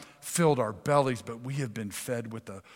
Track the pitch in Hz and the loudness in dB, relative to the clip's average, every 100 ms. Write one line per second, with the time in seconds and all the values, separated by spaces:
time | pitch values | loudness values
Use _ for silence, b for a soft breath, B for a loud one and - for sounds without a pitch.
0 | B B - - 165 131 110 98 - 143 | B B -6 2 4 4 2 -2 4 4
1 | 135 117 107 117 123 139 131 107 104 - | 4 0 -6 -10 -6 -4 -4 -4 -6 -6
2 | - 120 113 110 - 98 B | -4 -4 -4 -8 -10 -14 B